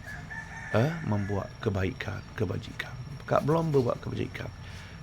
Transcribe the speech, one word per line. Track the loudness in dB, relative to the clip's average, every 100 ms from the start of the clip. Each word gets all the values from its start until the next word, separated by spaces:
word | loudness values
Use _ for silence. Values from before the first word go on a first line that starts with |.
| -10 -10 -8 -10 -10 -10 2 4
eh, | 4 2 0
membuat | 2 2 0 -2 -2
kebaikan, | 0 2 2 0 -4 -6 -6 -2
kebajikan. | 0 0 -4 -6 -6 -6 -8 -6 4
Kak | 4
berlomba | 6 4 6 4
buat | 4 2
kebajikan. | 0 -2 -2 -4 -6 -8 -10 -10 -12 -12